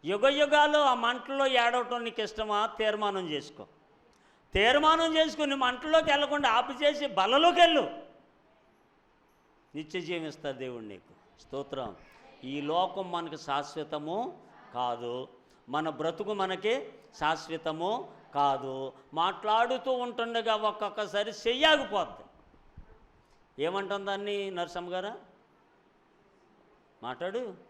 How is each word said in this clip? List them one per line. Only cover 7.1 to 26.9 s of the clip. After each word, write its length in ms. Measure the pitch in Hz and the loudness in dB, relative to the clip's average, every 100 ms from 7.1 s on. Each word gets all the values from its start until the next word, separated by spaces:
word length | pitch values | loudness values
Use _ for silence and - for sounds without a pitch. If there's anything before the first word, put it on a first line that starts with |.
| 196 196 269 339 349 | 0 4 6 6 8
వెళ్ళు. 300 | 339 311 208 - - - _ _ _ _ _ _ _ _ _ _ _ _ _ _ _ | 8 8 0 -6 -16 -20 _ _ _ _ _ _ _ _ _ _ _ _ _ _ _
నిత్య 260 | 147 156 185 | -14 -8 -8
జీవం 260 | 165 175 156 | -6 -6 -6
ఇస్తారు 300 | 143 147 127 | -8 -8 -6
దేవుడు 280 | 127 120 | -8 -8
నీకు. 580 | 107 95 _ - _ _ | -12 -16 _ -20 _ _
స్తోత్రం. 540 | - 135 139 135 117 90 - - - - | -10 -10 -8 -6 -8 -10 -20 -20 -20 -16
ఈ 160 | 127 143 | -8 -6
లోకం 500 | 147 165 185 190 185 | 0 0 0 -4 -6
మనకు 260 | 170 165 151 | -6 -6 -10
శాశ్వతము 1000 | - 139 143 160 147 151 151 196 254 - - - - | -4 -4 -4 -8 -8 -6 -4 -6 -6 -10 -20 -20 -12
కాదు, 540 | 120 123 117 120 123 131 - _ _ - | -4 -2 -2 -6 -8 -10 -18 _ _ -6
మన 200 | 143 160 | -4 -4
బ్రతుకు 460 | 139 160 170 208 | -4 -4 -4 -6
మనకి 540 | 208 190 185 208 254 - - - - | -2 -2 -2 -2 -2 -4 -18 -20 -4
శాశ్వతము 920 | 151 160 - 160 160 160 180 240 - - - | -2 -2 -4 -6 -4 -4 -2 -4 -6 -18 -8
కాదు. 580 | 143 143 135 135 131 135 - - | 0 2 2 -4 -6 -8 -10 -8
మాట్లాడుతూ 800 | 156 180 196 214 220 240 254 262 | 0 0 0 0 2 2 0 -2
ఉంటుండగా 640 | 254 247 240 233 233 226 | -2 -2 -4 -2 -2 0
ఒక్కొక్కసారి 760 | 214 214 208 208 208 202 202 208 | 0 0 -2 -6 -4 -4 -2 -4
చెయ్యాగిపోద్ది. 960 | 220 226 247 311 294 196 196 165 - - - - - - - - - - _ _ _ _ - | -2 -2 4 6 6 4 -2 -2 -8 -20 -20 -20 -20 -20 -20 -20 -20 -20 _ _ _ _ -6
ఏమంటాం 420 | 156 190 190 202 196 | -4 -2 -4 -6 -4
దాన్ని 440 | 196 208 202 196 | -4 -4 -4 -4
నరసమ్మ 420 | 180 175 180 175 | -6 -6 -6 -6
గారా? 220 | 180 196 240 - _ _ _ _ _ _ _ _ _ _ _ _ _ _ _ _ | -6 -6 -10 -18 _ _ _ _ _ _ _ _ _ _ _ _ _ _ _ _